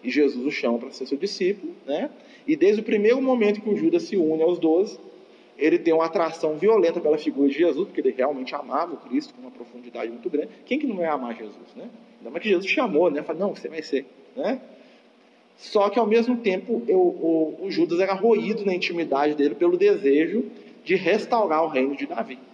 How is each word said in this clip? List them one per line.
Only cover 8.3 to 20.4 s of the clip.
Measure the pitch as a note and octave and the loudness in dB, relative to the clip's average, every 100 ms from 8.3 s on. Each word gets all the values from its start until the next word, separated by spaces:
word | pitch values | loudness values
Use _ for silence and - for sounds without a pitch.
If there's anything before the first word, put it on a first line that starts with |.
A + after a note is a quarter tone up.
| C#3+ B2+ | -2 -8
amava | D3 C3 C3 F3 | -10 -6 -4 -4
o | C#3+ | -8
Cristo | B2 B2+ C#3 | -4 -4 -4
com | - | -16
uma | B2+ | -20
profundidade | - A#2 B2 B2 B2 A2+ | -18 -18 -18 -16 -10 -8
muito | A#2 F3+ | -8 -6
grande. | D3 D#3 - - | -4 -6 -10 -6
Quem | B3+ | -4
que | D4 | -4
não | G3 | -4
vai | E3 | -2
amar | D3 A#2+ | -4 -6
Jesus, | A#2 A2 G2+ - | -10 -14 -18 -20
né? | A#2 G3 - - - | -18 -18 -18 -20 -20
Ainda | A2+ | -12
mais | D3+ | -8
que | G#3+ | 0
Jesus | F3+ F#3+ | 0 0
chamou, | - B3+ D3 F3 | -2 0 2 2
né? | C#3+ | 0
Fala, | - D#3+ | -6 -4
"Não, | G3 | -4
você | - - | -4 -10
vai | D#3+ | -10
ser", | D#3 C#3 - - - - | -4 -4 -4 -18 -20 -6
né? | E3 - - - - - _ _ _ _ _ _ | -4 -4 -8 -20 -20 -20 _ _ _ _ _ _
Só | - G#3+ G3 | -2 2 2
que, | G3+ | 2
ao | A3 | 4
mesmo | A3+ A#3 B3 | 4 2 0
tempo, | A3+ F#3 - A3+ - | 0 -2 -2 -4 2
eu, | F#3 | 4
o, | F3+ - E3 E3 D#3 D3+ | 4 2 0 2 0 -4
o | F#3+ | -6
Judas | D#3+ E3 E3+ | 0 0 2
era | F#3+ | 0
roído | F#3+ A3 A3 F#3 G#3 G3+ | 2 2 2 2 -2 -2
na | |
intimidade | F3+ - E3+ D#3+ C#3 D3 | -2 -4 -4 -2 0 0
dele | D3+ C#3+ | 2 0
pelo | D3 F3 F3+ | 2 2 4
desejo | G3+ G3+ C#3 C#3 E3 G#3 | 4 4 4 4 2 0